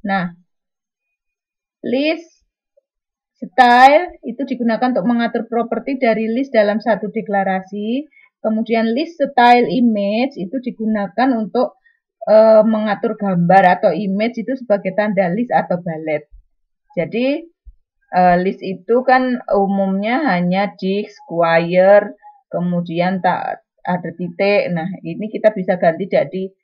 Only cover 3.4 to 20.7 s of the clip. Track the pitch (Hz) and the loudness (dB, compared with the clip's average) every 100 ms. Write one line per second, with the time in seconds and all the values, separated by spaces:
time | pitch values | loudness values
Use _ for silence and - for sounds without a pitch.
3.4 | 196 - 247 240 262 294 359 - 269 226 | -8 4 6 8 8 6 0 -10 -12 -8
4.4 | 262 247 233 220 254 226 185 233 233 233 | -6 -2 -2 0 0 0 0 0 0 -4
5.4 | 226 233 233 226 233 269 247 220 220 226 | -4 -4 -4 -4 -4 -2 0 0 -2 -4
6.4 | 269 226 208 214 233 202 208 220 214 202 | 0 2 2 0 -2 -2 -2 -8 -4 -2
7.4 | 196 190 190 202 208 254 311 _ _ _ | 0 -4 -6 -10 -6 -6 -8 _ _ _
8.4 | 220 220 233 233 226 233 330 - 269 - | -4 -4 -2 -2 0 -2 -6 -4 -2 2
9.4 | 240 240 247 180 240 214 202 220 269 - | 6 6 4 2 2 2 -2 -2 -4 -6
10.4 | 180 262 247 196 220 214 196 - 262 233 | -8 -8 -8 -6 -4 -2 -4 -2 0 0
11.4 | 208 233 254 _ _ _ _ _ - 214 | -2 -2 -4 _ _ _ _ _ 4 6
12.4 | 220 220 214 214 214 202 226 214 202 180 | 8 6 4 0 -2 -2 -4 -4 -2 0
13.4 | 175 190 180 185 202 180 202 190 226 240 | 4 6 6 4 0 0 -4 -2 -4 -4
14.4 | 214 269 247 202 196 185 208 190 185 190 | -6 -8 -2 -2 -2 -2 -2 0 0 0
15.4 | 240 175 - 175 175 160 156 151 - - | 0 0 0 -4 -4 -8 -6 -6 -6 -20
16.4 | _ _ _ _ _ - 160 214 262 294 | _ _ _ _ _ -8 -6 -2 -2 -2
17.4 | 339 _ - _ _ _ _ 180 180 175 | -8 _ -20 _ _ _ _ 2 4 4
18.4 | 185 190 185 185 - 240 254 254 254 247 | 0 -4 -10 -10 0 0 4 2 2 -4
19.4 | - 202 196 196 196 190 208 254 294 175 | -2 0 0 0 -2 -2 -2 -2 -2 0
20.4 | 175 185 202 | 0 0 -2